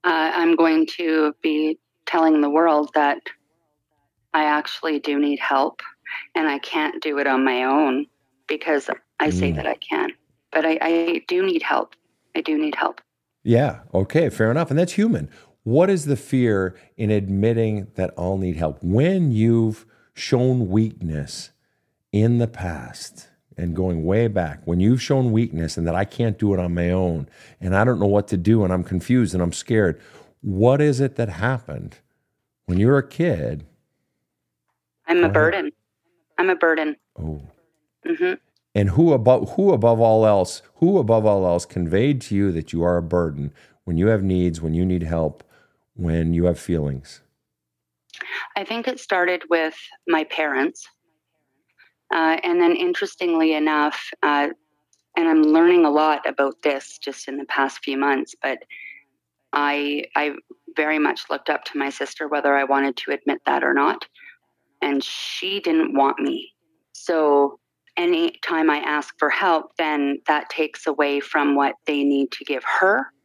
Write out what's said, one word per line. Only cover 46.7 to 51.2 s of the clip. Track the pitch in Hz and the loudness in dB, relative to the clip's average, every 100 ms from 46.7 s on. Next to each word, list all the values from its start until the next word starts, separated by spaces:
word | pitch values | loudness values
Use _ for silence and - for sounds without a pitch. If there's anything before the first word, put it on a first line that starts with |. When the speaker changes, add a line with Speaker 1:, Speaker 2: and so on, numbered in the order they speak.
| 82 71 67 69 - _ _ _ _ _ _ _ _ _ - - - - 208 | -4 -2 -8 -14 -20 _ _ _ _ _ _ _ _ _ -16 -12 -10 -8 -10
Speaker 1:
I | |
think | 196 233 240 | -6 -6 -6
it | 254 | -8
started | - 190 180 180 160 | -4 0 0 -2 0
with | 170 160 - - - - | 0 0 -6 -20 -12 -2
my | 160 | 0
parents. | 156 - 151 135 143 - - _ _ _ | 0 -4 -2 0 -2 -4 -20 _ _ _